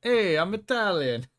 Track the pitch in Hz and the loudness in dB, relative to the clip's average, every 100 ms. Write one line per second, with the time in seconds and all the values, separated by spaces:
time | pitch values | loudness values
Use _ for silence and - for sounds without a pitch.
0 | 240 240 196 156 175 214 - 247 214 175 | 2 2 2 0 0 -4 -4 -2 0 0
1 | 131 117 127 | -2 -4 -8